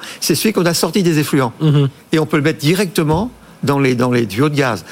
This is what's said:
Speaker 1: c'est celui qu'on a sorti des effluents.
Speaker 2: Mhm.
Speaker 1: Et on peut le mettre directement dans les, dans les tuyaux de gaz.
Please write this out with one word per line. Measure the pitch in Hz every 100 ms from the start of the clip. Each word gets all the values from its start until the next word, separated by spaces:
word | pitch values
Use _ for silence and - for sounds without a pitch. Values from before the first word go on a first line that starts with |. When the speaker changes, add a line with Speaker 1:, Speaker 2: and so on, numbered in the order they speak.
| - -
Speaker 1:
c'est | - 180
celui | 220
qu'on | 202 170
a | 160
sorti | 180 208
des | 170 151
effluents. | 143 147 120 -
Speaker 2:
Mhm. | 156 143 139 - -
Speaker 1:
Et | 165
on | 151
peut | 156
le |
mettre | 139 113
directement | 143 185 190 - 151 160 247 - - -
dans | 143 139
les, | 135 123
dans | 127
les | 123 110
tuyaux | 101 151
de | 143
gaz. | 131 98 -